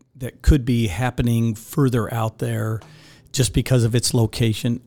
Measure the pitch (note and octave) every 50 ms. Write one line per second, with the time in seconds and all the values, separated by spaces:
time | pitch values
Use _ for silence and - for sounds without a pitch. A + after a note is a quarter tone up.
0 | _ _ - B2 - - - - - - D#3+ C3+ A2+ B2+ A#2+ A#2 A2+ G2+ F2 G#2+
1 | B2+ B2 - - B2 A#2+ A#2 A#2 A#2 A#2 G#2+ - - - - D3+ C#3 B2 B2 A#2
2 | G#2 - A2+ A2+ A2 A2 - - A#2+ A#2 A2+ A2+ A2 A2 A2 G#2 - - - -
3 | - - - - - - - - B2 - - C3 A#2 - C3 B2 A2+ A2 A#2+ A#2
4 | - - - A#2+ A2 G#2+ - - A#2+ A2+ G#2+ - - A#2+ A#2 - -